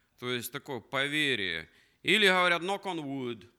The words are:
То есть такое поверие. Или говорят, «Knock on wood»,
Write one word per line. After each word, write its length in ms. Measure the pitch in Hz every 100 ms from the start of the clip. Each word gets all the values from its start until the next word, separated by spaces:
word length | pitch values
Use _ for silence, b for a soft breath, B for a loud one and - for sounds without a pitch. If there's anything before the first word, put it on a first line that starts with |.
| b _
То 120 | 123
есть 220 | 123 113
такое 280 | 143 - 131
поверие. 880 | - 135 143 147 147 120 92 82 80 b b b
Или 240 | - 202 202
говорят, 340 | 185 180 170
«Knock 220 | 175 196
on 160 | 196 170
wood», 500 | 143 139 123 110 101